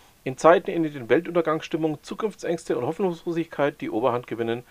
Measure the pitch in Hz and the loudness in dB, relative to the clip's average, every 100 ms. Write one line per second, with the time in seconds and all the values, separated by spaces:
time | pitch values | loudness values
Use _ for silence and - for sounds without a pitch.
0 | _ _ - 127 156 185 196 170 160 147 | _ _ -10 4 6 6 4 -2 -2 -4
1 | 117 160 170 170 160 156 - 165 160 151 | 2 2 2 0 0 -2 -2 -2 -2 -4
2 | - 202 220 - - 175 - 165 123 160 | -8 -6 -6 -6 -4 -4 -2 -2 -2 -2
3 | 196 165 - 165 160 - 143 147 135 107 | -2 -2 -4 -4 -4 0 -2 -2 -4 0
4 | 127 120 123 113 117 117 - | 2 0 -4 -4 -2 -4 -6